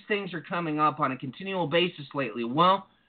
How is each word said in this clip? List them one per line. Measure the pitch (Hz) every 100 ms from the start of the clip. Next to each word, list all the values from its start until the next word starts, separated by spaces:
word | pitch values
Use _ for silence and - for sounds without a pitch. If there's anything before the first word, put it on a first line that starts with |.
| -
things | 208 190
are | 170
coming | 147 156 165 151
up | 151 147
on | 139
a | 131
continual | 135 - 190 190 165
basis | 170 180 175 143
lately. | 143 127 110
Well, | 117 135 180 196 - _